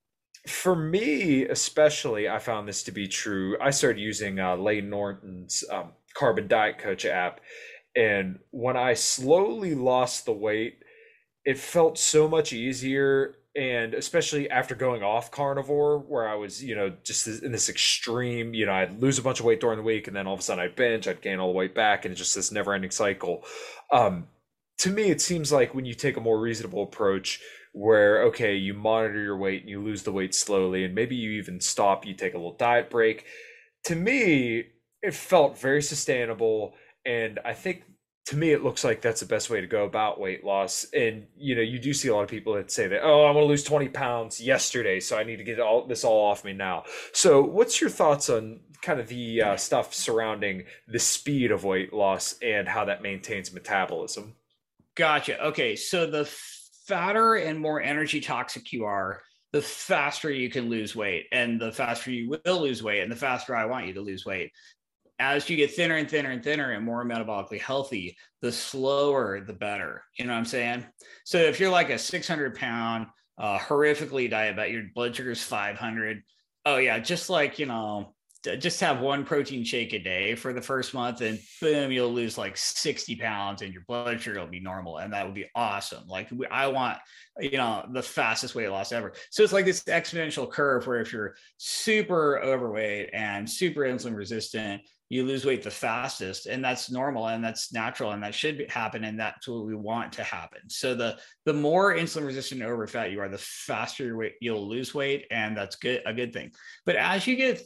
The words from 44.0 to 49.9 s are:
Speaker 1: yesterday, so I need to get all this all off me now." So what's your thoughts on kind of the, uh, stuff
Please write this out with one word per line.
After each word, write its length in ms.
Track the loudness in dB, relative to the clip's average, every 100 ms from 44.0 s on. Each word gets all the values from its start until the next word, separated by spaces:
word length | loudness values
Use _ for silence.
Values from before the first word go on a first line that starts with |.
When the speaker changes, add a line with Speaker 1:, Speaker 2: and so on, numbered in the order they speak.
| -2 -2 -4 -4
Speaker 1:
yesterday, 600 | 2 2 2 0 0 0
so 160 | 0 -2
I 80 |
need 120 | -2 -6
to 80 |
get 140 | -6 -2
all 280 | 4 4 2
this 180 | 0
all 220 | 4 6 6
off 180 | 2
me 80 | -4
now." 320 | -6 -4 -4 -6 -12 -6
So 300 | 4 8 8
what's 380 | 8 4 4 4
your 80 | 0
thoughts 380 | 4 4 4 2
on 320 | 0 -2 -12 -20 -10
kind 180 | -4 -4
of 80 | -4
the, 340 | -8 -2 2
uh, 140 | 4 2
stuff 380 | 2 0 0